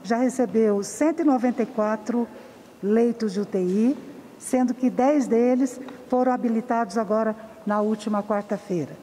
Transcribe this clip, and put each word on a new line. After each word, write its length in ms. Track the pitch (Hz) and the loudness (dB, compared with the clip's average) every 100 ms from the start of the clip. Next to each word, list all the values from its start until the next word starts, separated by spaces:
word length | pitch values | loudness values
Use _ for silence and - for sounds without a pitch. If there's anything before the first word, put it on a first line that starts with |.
já 140 | 185 233 | -2 0
recebeu 640 | 254 254 240 202 220 202 | 0 0 0 2 2 2
cento 380 | 196 - 294 330 | -2 0 0 2
e 40 | |
noventa 380 | 330 262 247 233 | 2 4 2 0
e 60 | 220 | -4
quatro 600 | - 214 214 220 240 226 - - - - - | 0 0 -2 -2 -2 -2 -8 -20 -20 -20 -8
leitos 520 | 190 220 240 233 220 | 0 4 4 2 -2
de 80 | 190 | -2
U 40 | 202 | -4
T 140 | 196 | -2
I, 380 | 180 190 233 294 - - - - | 0 2 2 0 -6 -18 -20 -16
sendo 340 | - 254 254 | -4 0 0
que 160 | - 254 | 2 -2
dez 380 | 185 254 302 220 | 2 4 4 4
deles 520 | 226 240 254 262 - - - - | 2 4 2 0 -4 -14 -16 -2
foram 220 | 254 254 | 0 2
habilitados 680 | 247 247 226 220 233 233 202 | 2 0 -2 0 -2 0 -2
agora 380 | 208 214 220 214 - - | 0 0 0 -4 -10 -10
na 160 | - 208 | -2 0
última 440 | 214 214 220 208 | 0 0 -2 -2
quarta-feira. 720 | 202 208 202 202 - 180 139 - | 0 -2 -2 -8 -4 -4 -4 -10